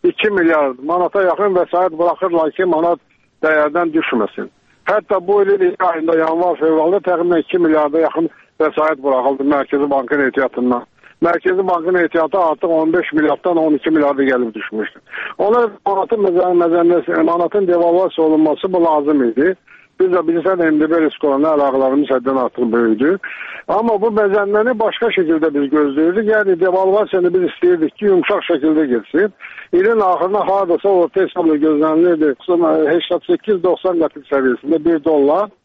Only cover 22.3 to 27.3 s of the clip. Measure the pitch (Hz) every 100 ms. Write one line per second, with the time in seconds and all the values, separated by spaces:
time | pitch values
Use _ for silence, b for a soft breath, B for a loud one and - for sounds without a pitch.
22.3 | 135 117 - 120 117 117 110 143 190 B
23.3 | B B B - 190 233 208 220 214 208
24.3 | 208 202 208 226 226 220 - 233 185 160
25.3 | 160 160 143 143 151 147 139 160 190 214
26.3 | 214 196 175 185 180 190 202 202 190 180